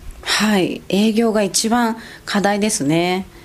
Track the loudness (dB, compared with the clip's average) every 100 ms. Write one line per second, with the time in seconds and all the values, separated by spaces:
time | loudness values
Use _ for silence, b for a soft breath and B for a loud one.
0 | -16 -10 -4 0 2 2 0 -4 -2 0
1 | 2 2 2 2 0 -2 0 2 0 -2
2 | B B -4 0 0 0 0 0 0 2
3 | 2 -2 -6 B